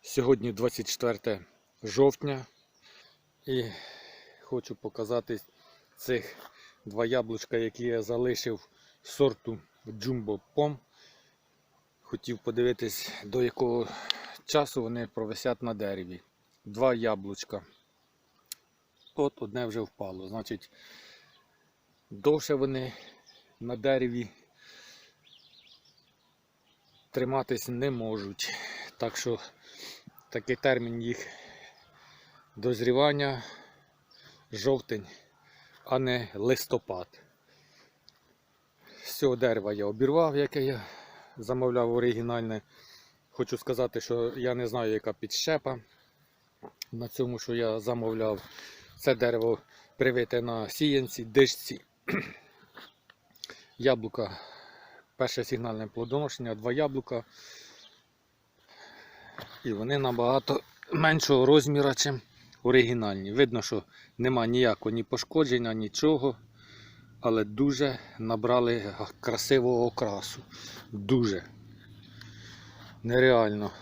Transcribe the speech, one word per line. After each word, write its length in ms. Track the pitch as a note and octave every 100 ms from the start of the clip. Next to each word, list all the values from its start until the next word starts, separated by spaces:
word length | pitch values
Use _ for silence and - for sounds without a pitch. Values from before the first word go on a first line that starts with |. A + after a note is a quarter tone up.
Сьогодні 520 | - - B2+ C3 A#2
двадцять 360 | G2+ A#2+ - A2
четверте 520 | - A#2+ G#2 - G2+ F2 _ _ _
жовтня 640 | A2 G#2+ C#3 - D3 C3+ - _ _ _ - - - _ _ _ -
і 180 | C3 A2+ - - - - - - -
хочу 340 | - B2+ - A#2
показати 640 | G#2+ - G#2+ A#2+ - A2 - _ _ _ _ _
цих 400 | - B2 - - - - - _
два 220 | - G#2 A#2
яблучка, 500 | B2+ A2 A2 - A#2
які 280 | A2+ -
я 180 | A#2+ A#2
залишив 680 | G#2+ A#2+ B2 A#2 - G#2+ - _ _ _
сорту 560 | - - C#3 - - A2 - _ -
Jumbo 540 | A2 A2 B2+ G#2+ G2+ _ -
Pom. 200 | D3 C#3+ _ _ - _ _ _ _ _ _ _ _ _ _
Хотів 300 | A2+ - A#2
подивитись, 760 | - A2+ B2 A#2 A#2 - - -
до 180 | G#2+ A#2+
якого 460 | B2 - C3 A#2+ A2+ G#2+ - - - -
часу 380 | - D3+ D3 C#3
вони 240 | A2+ A#2+ A#2
провисять 560 | - A2 A2 C3 A#2+
на 120 | A#2+
дереві. 460 | G#2+ G2+ G2 F2+ F2+ _ _ _ _
Два 300 | - G#2 C3
яблучка. 680 | A#2+ A2+ G#2 G2 G2 - G2+ - _ _ _ _ _ _ _ _ - _ _ _ _ _
От 280 | - C#3+ -
одне 240 | A2 A2 A#2+
вже 140 | G#2+
впало. 480 | G#2 _ G2+ F#2 F#2+
Значить, 420 | A2 G#2+ G#2 - _ - - - - _ _ _ _ _ _ _ _ _
довше 440 | G#2 C3+ D3+ -
вони 380 | C#3+ C3+ C3 C3 - - - _ - _ _
на 160 | A#2 B2
дереві 520 | C3+ C3+ B2+ A#2+ A2+ - _ _ - - - - - _ _ - _ - - - _ _ _ _ _ _ _ _ _ _ _ _ _
триматись 580 | - B2+ C3+ C3 A#2+ -
не 220 | A#2+ C#3
можуть. 640 | B2+ A2+ G#2+ G2 G2+ - - - - - -
Так 180 | A#2 -
що 220 | - A2+ - - - - - - - - _
такий 260 | A#2+ G#2+ B2
термін 460 | C#3+ B2+ A#2 A#2
їх 240 | A#2 A#2+ - - - - - - _ - - - - - _ -
дозрівання 840 | A2 A#2 A#2+ B2 D3 C#3+ C#3 B2+ G#2 - - _ _ _ _ _ - - _
жовтень, 540 | A2 A2+ C3+ - A2 F#2+ - _ _ _ - - -
а 140 | - C3
не 300 | C3 B2 A2
листопад. 880 | G#2 A2 B2+ - A#2+ - F#2 F2+ - _ _ _ _ _ _ _ _ - _ _ _ _ _ _ _ - -
З 140 | - -
цього 180 | C#3+ B2
дерева 360 | B2 A2+ G2+
я 140 | G#2 G2+
обірвав, 500 | G#2+ C3 D#3 D#3+ C#3+
яке 260 | C#3+ D3
я 220 | C3+ B2 G2 - - - - -
замовляв 560 | A2 B2+ B2+ B2 A#2
оригінальне. 680 | A#2 A#2+ A2+ A#2 A#2+ A2+ A2 - - - - - _ _
Хочу 280 | - B2+ B2
сказати, 420 | - B2 B2 A#2
що 320 | - A#2+ A#2 C3+
я 180 | B2
не 120 | B2 A#2+
знаю, 260 | B2 A2+
яка 200 | G#2+ -
підщепа 680 | G#2 G#2+ - - D#3 - B2+ - _ _ _ _ _ _ _ - _ -
на 160 | A#2 A#2
цьому, 300 | - B2 A#2+
що 160 | -
я 260 | A#2+ A#2 A2
замовляв. 640 | G#2+ A#2+ A2+ A2+ A2 G2+ - - - - - -
Це 160 | -
дерево 440 | A2+ A#2+ A#2 A2+ A2 - - - _
привите 460 | C3 B2 A#2 A#2+
на 260 | A#2+ A#2 G#2+
сіянці, 560 | - D3+ C#3 B2+ -
дишці. 600 | A2+ A2 C3+ - - B2 _ _ -
<clears throat> 120 | - - - - _ - - - _ _ - _ _ - - - _
Яблука, 600 | A#2+ B2 A2 - G#2+ F#2 - - - - - - _ _
перше 280 | B2+ -
сигнальне 420 | A#2 B2+ A#2 A2 G#2+
плодоношення, 680 | A2+ A#2 C3+ D3 - A#2+
два 180 | G#2+ A2+
яблука. 520 | B2+ D3+ C3+ - A#2+ - - - - - - - _ _ _ _ _ _ _ _ - - - - - - - - -
І 80 | C3
вони 260 | G#2 A2+ C#3+
набагато 640 | C3 A#2+ A#2+ C3 - C3+ - - -
меншого 540 | - D#3+ D#3+ - C#3 C3
розміру, 480 | D3+ C3+ C#3+ C#3+
чим 260 | C3 D3 C3 - _ - -
оригінальні. 720 | A#2+ B2+ A#2 A#2+ A2 G2 F#2+
Видно, 300 | A2 C3+ A#2
що 200 | - G#2+ - - - _
нема 280 | B2 C3 A2+
ніякого 480 | B2 B2 G#2 A2
ні 80 | A2+
пошкодження, 720 | G#2+ B2+ - D#3+ D3 B2 A#2
нічого. 640 | A2 G#2+ - D3+ D#3 C3+ B2 - - - - - - - -
Але 240 | A#2+ A2+
дуже 540 | G#2 G#2+ C#3+ C3 C#3+ B2+ - -
набрали 600 | A2+ A2+ A2+ B2 A#2+ A#2
га-, 340 | G2+ G2 G#2+ -
красивого 640 | - A#2 - C3+ B2 B2 A#2+
окрасу. 560 | - A2+ G2+ - - - - - - -
Дуже. 520 | G#2+ G2+ C3 A2+ F#2+ - - - - - - - - - - - - - - - -
Нереально 680 | A2+ B2 C3 B2 A2 G#2 G#2 -